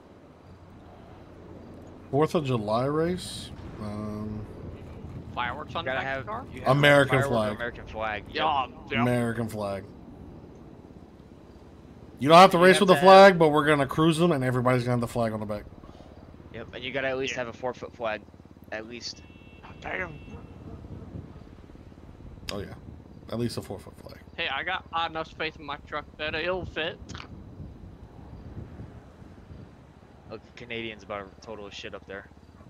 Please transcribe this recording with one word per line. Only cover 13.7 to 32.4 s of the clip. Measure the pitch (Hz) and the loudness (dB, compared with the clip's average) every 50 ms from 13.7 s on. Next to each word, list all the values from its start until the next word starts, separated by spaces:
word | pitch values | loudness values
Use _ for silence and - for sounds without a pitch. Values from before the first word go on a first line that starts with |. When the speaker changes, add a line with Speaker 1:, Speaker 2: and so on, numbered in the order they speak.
| 151 143 139 | 4 4 2
Speaker 1:
cruise | 127 - 156 160 170 156 | 0 2 4 4 4 4
them, | 156 175 175 | 4 4 4
and | 160 135 | 4 2
everybody's | 127 127 123 127 120 127 127 123 117 | 2 0 0 2 2 4 2 2 2
gonna | 123 | 2
have | 123 120 | 0 0
the | 117 113 | 0 -2
flag | - 123 117 110 110 | -2 -2 -2 -2 -2
on | 107 | -4
the | 107 | -6
back. | 104 104 104 95 - - - - - - - - - - - - - - - - - - | -6 -8 -8 -8 -14 -18 -20 -20 -20 -20 -20 -20 -20 -20 -20 -20 -20 -20 -20 -20 -16 -14
Speaker 3:
Yep, | 113 113 - 95 | -14 -14 -12 -12
and | 113 | -10
you | 127 131 | -8 -6
gotta | 123 135 131 135 | -4 -2 -2 -2
at | 131 131 | -2 -2
least | 135 127 120 | -2 -4 -4
Speaker 2:
Yeah. | 127 | -4
Speaker 3:
have | 123 117 | -6 -8
a | |
four-foot | 113 - 127 123 117 - - - - | -8 -6 -6 -6 -6 -6 -12 -14 -10
flag. | - 120 110 107 104 95 - - - - - - - - - | -6 -4 -4 -4 -4 -8 -16 -20 -20 -20 -20 -20 -20 -14 -12
At | 107 110 110 113 | -10 -10 -10 -12
least. | 120 117 - - - - - - - - - - - - - - - - | -14 -12 -12 -12 -14 -14 -18 -20 -20 -20 -20 -20 -20 -20 -20 -20 -18 -14
Speaker 2:
Damn. | - - - 185 185 165 151 139 - - - - - - - - - - - - - - - - - - - - - - - - - - - - - - - - - - - - - - - - - - - - - - | -10 -8 -8 -8 -8 -8 -12 -16 -16 -16 -16 -16 -18 -18 -20 -18 -16 -16 -16 -16 -16 -16 -16 -16 -16 -14 -14 -16 -16 -16 -18 -20 -20 -20 -20 -20 -20 -20 -20 -20 -20 -20 -20 -20 -20 -20 -20 -20 -20 -20 -18 -14 -12 -10
Speaker 1:
Oh, | 95 104 | -10 -10
yeah. | 90 - - - - - - - - - - - - - | -10 -12 -14 -18 -18 -18 -20 -20 -20 -20 -20 -20 -14 -10
At | 113 113 | -6 -6
least | 120 113 - 110 | -6 -6 -6 -8
a | |
four-foot | - - 101 90 - - - - | -10 -10 -12 -14 -14 -18 -20 -20
flag. | - - - - - - - | -20 -20 -20 -20 -20 -18 -10
Speaker 2:
Hey, | - 170 151 | -8 -6 -6
I | 135 139 | -6 -6
got | 160 180 185 - - - - 165 165 165 | -6 -6 -6 -8 -8 -8 -6 -6 -4 -4
enough | 160 160 160 | -6 -8 -8
space | - - - 160 156 160 | -8 -8 -6 -6 -6 -6
in | - 151 | -10 -12
my | 143 143 147 - | -12 -12 -12 -12
truck | - - 151 147 - - | -10 -10 -10 -10 -10 -10
that | - 151 156 160 | -8 -6 -6 -4
it'll | 156 160 175 185 180 165 | -4 -2 -2 -4 -4 -6
fit. | - - 165 156 175 233 - - - - - - - - - - - - - - - - - - - - - - - - - - - - - - - - - - - - - - - - - - - - - - - - - - - - - - - - - - - - - - - - - - - | -8 -6 -6 -6 -6 -6 -10 -14 -16 -14 -14 -14 -16 -16 -18 -18 -18 -16 -16 -16 -16 -16 -18 -18 -18 -18 -18 -20 -20 -20 -20 -18 -18 -18 -16 -16 -16 -14 -14 -14 -14 -14 -16 -16 -16 -16 -20 -20 -20 -20 -20 -20 -20 -20 -20 -20 -20 -18 -18 -18 -20 -20 -20 -20 -20 -20 -20 -20 -20 -20 -20 -18 -16
Speaker 3:
Oh, | 113 107 - - - | -16 -16 -18 -20 -20
Canadian's | - 123 120 117 113 113 113 107 101 | -18 -12 -10 -8 -8 -8 -8 -10 -12
about | 98 92 104 101 98 95 - - | -12 -10 -8 -8 -10 -12 -16 -18
to | - | -16
total | 117 107 104 101 101 | -14 -14 -12 -14 -14
shit | - - - 110 101 | -14 -14 -14 -14 -14
up | 98 - | -14 -14
there. | - 95 98 101 - - - | -12 -14 -14 -14 -16 -20 -20